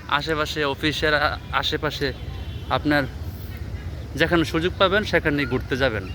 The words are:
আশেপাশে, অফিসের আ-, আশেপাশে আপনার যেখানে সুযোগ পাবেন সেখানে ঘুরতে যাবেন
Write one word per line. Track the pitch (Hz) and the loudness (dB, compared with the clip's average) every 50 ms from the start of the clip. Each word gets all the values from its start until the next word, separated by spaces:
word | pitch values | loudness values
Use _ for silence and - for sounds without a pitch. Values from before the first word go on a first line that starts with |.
| - - | -4 0
আশেপাশে, | 139 147 139 156 160 151 156 - - 156 147 | 0 0 2 0 0 0 0 -2 0 0 0
অফিসের | 139 135 - 156 151 135 - 160 156 151 | 0 0 2 0 0 2 2 2 2 4
আ-, | 143 151 - - - - - | 4 2 2 0 -2 -6 -4
আশেপাশে | - 139 139 - 156 135 156 143 - - 143 131 - - - - - - - - - - - - | -2 -2 0 0 -2 0 -2 -2 -2 0 -2 -2 -2 -4 -8 -8 -8 -8 -8 -8 -8 -8 -4 0
আপনার | 123 131 - 147 151 147 131 123 - - - - - - - - - - - - - - - - - - - - - | 0 0 2 4 2 2 2 0 -4 -8 -8 -8 -8 -8 -10 -10 -10 -10 -8 -8 -8 -8 -8 -8 -8 -8 -10 -8 0
যেখানে | 135 165 156 175 170 151 | 0 2 4 4 4 4
সুযোগ | - - 165 160 180 - - | 2 0 0 0 0 2 4
পাবেন | 196 180 190 214 202 | 4 4 4 2 2
সেখানে | - 180 165 160 156 147 143 139 | 2 2 2 2 4 2 2 2
ঘুরতে | 123 127 123 - - 139 | 2 0 0 0 -2 0
যাবেন | 123 135 127 107 101 95 92 | 2 2 2 2 0 -4 -6